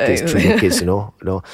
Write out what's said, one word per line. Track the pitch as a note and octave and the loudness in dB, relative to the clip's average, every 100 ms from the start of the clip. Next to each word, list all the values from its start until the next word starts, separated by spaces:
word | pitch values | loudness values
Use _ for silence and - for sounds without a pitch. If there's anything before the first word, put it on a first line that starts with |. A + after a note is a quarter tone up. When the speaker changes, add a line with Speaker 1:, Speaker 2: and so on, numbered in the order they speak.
| C#3 | 0
Speaker 1:
decades, | - E3 | 0 0
three | D#3 | 2
Speaker 2:
<laughs> | - | 2
Speaker 1:
decades, | G#3+ F#2 - | 2 2 0
you | F2 | 0
know, | G2+ G#2 - | -2 -4 -8
you | F2+ | -6
know. | F#2+ - | -6 -8